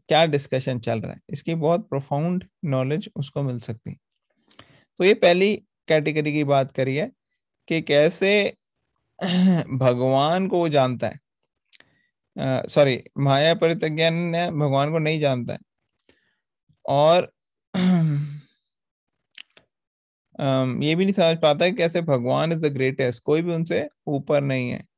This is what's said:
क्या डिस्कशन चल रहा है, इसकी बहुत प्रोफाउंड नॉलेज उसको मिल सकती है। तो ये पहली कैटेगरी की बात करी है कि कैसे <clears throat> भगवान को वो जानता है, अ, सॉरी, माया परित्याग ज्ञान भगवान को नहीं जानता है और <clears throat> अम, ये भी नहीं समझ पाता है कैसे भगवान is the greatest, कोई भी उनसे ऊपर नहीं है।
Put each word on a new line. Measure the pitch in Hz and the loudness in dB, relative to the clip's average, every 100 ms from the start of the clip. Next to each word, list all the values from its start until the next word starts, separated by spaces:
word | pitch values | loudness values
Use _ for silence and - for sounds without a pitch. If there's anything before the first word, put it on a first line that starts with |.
| - | 0
क्या | 156 165 | 2 2
डिस्कशन | 143 - 131 131 123 | 0 -2 -6 -4 -6
चल | 117 113 | -4 -6
रहा | - | -6
है, | - - | -14 -12
इसकी | 139 - 165 | -10 -6 -2
बहुत | 151 175 - | 0 -2 -2
प्रोफाउंड | 139 139 143 170 180 - - 151 | -8 -4 -4 -2 -4 -8 -10 -4
नॉलेज | 131 131 160 - - | -2 -2 -4 -6 -10
उसको | 139 143 | -8 -6
मिल | 139 123 | -6 -6
सकती | - 113 - | -10 -12 -14
है। | - _ _ _ _ _ - - _ _ - | -18 _ _ _ _ _ -20 -20 _ _ 0
तो | |
ये | 185 | 2
पहली | 233 180 180 202 208 _ _ - | 4 4 4 2 0 _ _ 0
कैटेगरी | 156 151 151 151 | 0 2 -2 -2
की | 147 | -2
बात | 143 139 135 | 2 0 0
करी | - 131 139 | -2 -2 -2
है | 240 _ _ _ _ _ - | -6 _ _ _ _ _ -4
कि | 165 | -4
कैसे | 160 147 156 - 196 208 196 - _ _ _ _ _ - | 2 4 4 2 2 2 0 -6 _ _ _ _ _ -8
<clears throat> | 180 180 185 170 - | -2 2 4 2 0
भगवान | 131 131 123 131 135 147 180 190 | 0 2 2 2 2 2 0 0
को | 175 | 0
वो | 170 | 2
जानता | 143 127 117 107 | 2 0 -2 -6
है, | - _ _ _ _ _ - _ _ _ _ _ - | -8 _ _ _ _ _ -20 _ _ _ _ _ -8
अ, | 135 131 - | -4 -4 -2
सॉरी, | - 143 123 - - | 2 2 2 -6 -2
माया | 139 139 156 165 | 2 2 2 2
परित्याग | 165 165 160 156 | 0 0 -2 0
ज्ञान | 165 165 175 165 175 156 | 0 0 -2 -2 -4 -2
भगवान | 147 135 147 | 0 2 0
को | 160 | 0
नहीं | 156 160 | -2 0
जानता | 143 127 117 | 0 -2 -4
है | - _ _ _ _ _ _ _ _ _ _ _ _ - | -12 _ _ _ _ _ _ _ _ _ _ _ _ -2
और | 139 151 175 175 _ _ _ _ 190 | 2 6 4 2 _ _ _ _ 0
<clears throat> | 185 175 160 147 147 147 _ _ _ _ _ _ _ _ _ - - _ _ _ _ _ _ _ _ - | 2 4 2 0 -4 -10 _ _ _ _ _ _ _ _ _ -20 -20 _ _ _ _ _ _ _ _ -6
अम, | 139 131 127 123 | -2 0 0 -2
ये | 147 165 | -2 0
भी | 196 | 0
नहीं | |
समझ | 196 165 165 | 2 0 2
पाता | 156 147 180 | 2 2 0
है | |
कैसे | 170 170 175 | 0 -2 -2
भगवान | 160 131 123 139 156 | 0 -2 0 0 0
is | 165 | -2
the | 151 | -2
greatest, | 131 131 135 127 123 | 0 -2 0 -2 -2
कोई | - 156 | 0 0
भी | 175 | 0
उनसे | 165 165 175 294 _ - | -4 -2 -2 -4 _ -6
ऊपर | 139 - 147 | -6 0 0
नहीं | 139 131 123 | 0 -4 -4
है। | 131 - | -8 -12